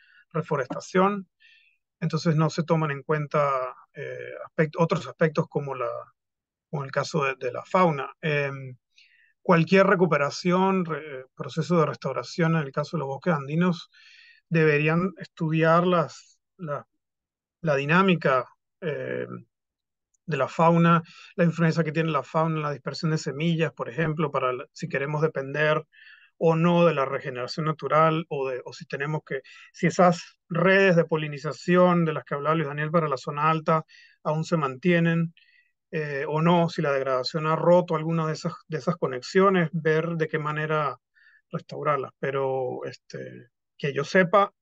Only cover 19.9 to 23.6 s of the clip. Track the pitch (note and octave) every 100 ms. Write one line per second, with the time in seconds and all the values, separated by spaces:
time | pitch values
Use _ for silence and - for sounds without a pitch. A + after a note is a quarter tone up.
19.9 | _ _ _ - C#3+ - - E3 E3+ E3+
20.9 | E3+ E3 - - - E3+ E3 E3 D#3 D#3
21.9 | D#3 D#3+ D3 C3 D#3+ E3 D#3 D3 C3+ -
22.9 | - D#3+ D#3 D3+ C3+ E3+ E3